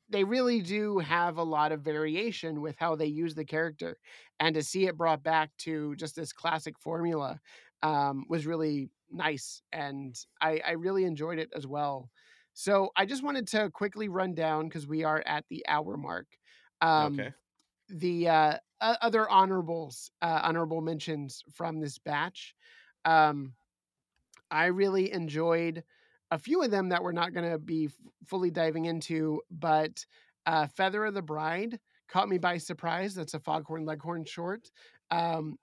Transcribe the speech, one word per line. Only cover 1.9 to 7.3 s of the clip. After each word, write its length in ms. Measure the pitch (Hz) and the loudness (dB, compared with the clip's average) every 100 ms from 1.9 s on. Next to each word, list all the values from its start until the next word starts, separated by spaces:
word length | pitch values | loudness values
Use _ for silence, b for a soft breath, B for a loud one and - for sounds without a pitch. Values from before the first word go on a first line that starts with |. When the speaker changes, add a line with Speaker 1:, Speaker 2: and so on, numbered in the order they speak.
| 151 156 160 226 196 165 151 | -2 -2 -2 -2 -4 -6 -6
Speaker 1:
with 160 | 151 143 | -6 -2
how 160 | 165 156 | -2 0
they 100 | 156 | -2
use 280 | 151 170 | -2 -4
the 100 | 156 | -4
character, 540 | 151 156 165 151 - - B B B - | -4 -2 -2 -4 -8 -10 B B B -2
and 140 | 160 | 0
to 80 | 156 | 2
see 240 | 147 190 185 | 0 2 2
it 100 | 165 | 2
brought 260 | 165 156 | 2 2
back 260 | 147 160 156 - | 2 2 2 -4
to 380 | - 156 147 143 | -6 -4 -4 -6
just 180 | 156 160 | -8 -8
this 160 | 147 | -10
classic 460 | - 170 160 156 156 | -6 -2 -2 -4 -10
formula, 600 | - 165 170 160 135 | -6 -2 -2 -2 -4